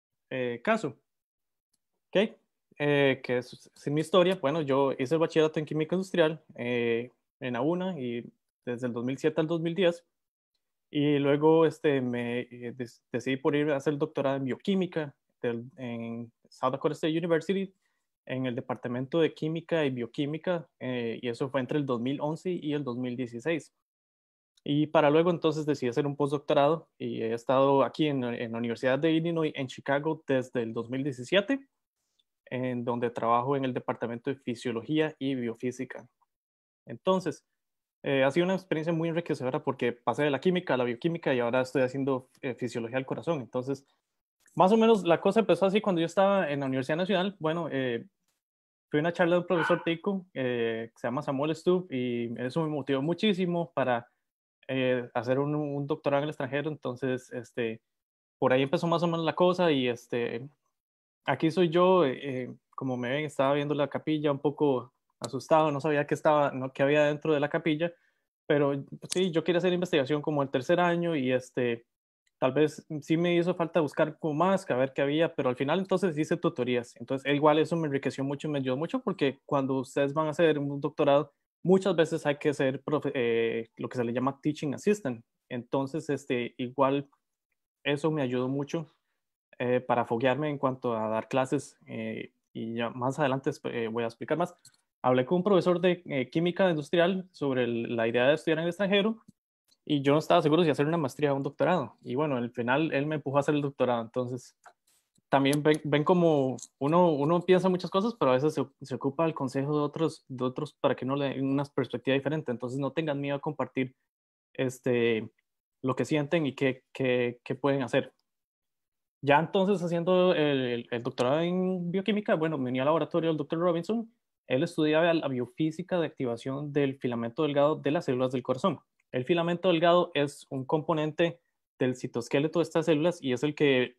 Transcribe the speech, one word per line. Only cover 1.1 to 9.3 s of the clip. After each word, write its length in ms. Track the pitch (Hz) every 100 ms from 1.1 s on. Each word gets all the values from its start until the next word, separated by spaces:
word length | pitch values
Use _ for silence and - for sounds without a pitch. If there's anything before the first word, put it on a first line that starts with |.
| _ _ _ _ _ _ _ _ _ _
Ok, 300 | 180 220 - _ _ _ -
eh, 420 | 147 143 139 131
que 140 | - 123
es, 300 | 123 - -
es 140 | - 147
mi 120 | 151
historia. 360 | 156 185 175 190
Bueno, 220 | - 165
yo 300 | 139 135 139
hice 240 | 131 131 160
el 20 |
bachillerato 400 | 160 160 156 160
en 80 | 147
química 300 | 151 156 180
industrial, 440 | 190 180 156 156 -
eh, 560 | - 120 120 117 117 123 _ _ _
en 140 | 131
la 60 | 120
una 380 | 147 180 185 160
y 260 | 123 120 - _ _ _
desde 220 | - 120 123
el 60 |
dos 120 | 117
mil 140 | 123 135
siete 220 | 156